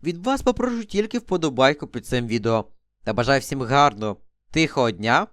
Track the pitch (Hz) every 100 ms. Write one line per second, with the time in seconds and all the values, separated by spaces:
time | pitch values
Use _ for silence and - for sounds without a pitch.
0 | 147 170 202 269 - 240 247 233 208 196
1 | 214 240 233 180 160 127 131 147 - 123
2 | - 127 120 117 110 110 101 - _ _
3 | - 107 120 139 - 139 120 135 143 104
4 | 107 98 - _ _ 151 160 - 120 90
5 | 107 131 214